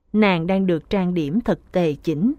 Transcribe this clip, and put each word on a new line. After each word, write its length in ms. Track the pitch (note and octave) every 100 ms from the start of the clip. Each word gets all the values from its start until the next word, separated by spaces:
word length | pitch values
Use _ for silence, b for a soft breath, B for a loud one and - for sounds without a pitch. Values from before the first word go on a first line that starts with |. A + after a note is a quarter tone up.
| _
nàng 340 | G#3 G#3 F3 E3
đang 200 | F#3+ F#3+
được 240 | E3 -
trang 240 | G#3 F3+
điểm 260 | F3+ D3 F#3+
thật 200 | - F3 -
tề 220 | F#3 E3+
chỉnh." 380 | C#3+ - D3+ G#3+